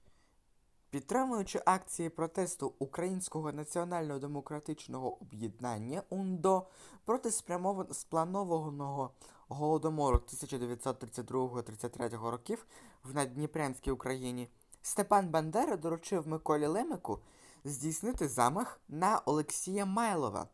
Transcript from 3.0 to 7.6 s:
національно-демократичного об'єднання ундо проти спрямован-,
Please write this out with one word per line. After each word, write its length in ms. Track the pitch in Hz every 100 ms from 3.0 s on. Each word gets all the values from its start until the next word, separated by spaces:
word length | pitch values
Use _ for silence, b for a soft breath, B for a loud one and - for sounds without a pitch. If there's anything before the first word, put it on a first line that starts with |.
| 180 190 - 160 156
національно-демократичного 1700 | 143 147 175 175 175 156 139 143 147 131 151 147 151 - 127 127 -
об'єднання 800 | - 107 113 - 123 110 113 165 -
ундо 580 | 190 190 185 190 190 185 B B B
проти 260 | - 247 240
спрямован-, 640 | - - 175